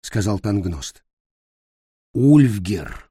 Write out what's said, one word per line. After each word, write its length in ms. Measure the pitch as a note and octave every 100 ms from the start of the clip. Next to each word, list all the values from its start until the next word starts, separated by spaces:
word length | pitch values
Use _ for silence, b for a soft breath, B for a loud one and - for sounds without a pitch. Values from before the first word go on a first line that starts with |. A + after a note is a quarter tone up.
сказал 360 | - A2+ G2+ G2
Тангност. 640 | G#2+ G2+ F2+ D#2 - _ _ _ _ _ _ _ _ _ _ _ _
«Ульфгер. 960 | B2 C3+ D3 C3 G#2 F2+ G2 C#2+ - _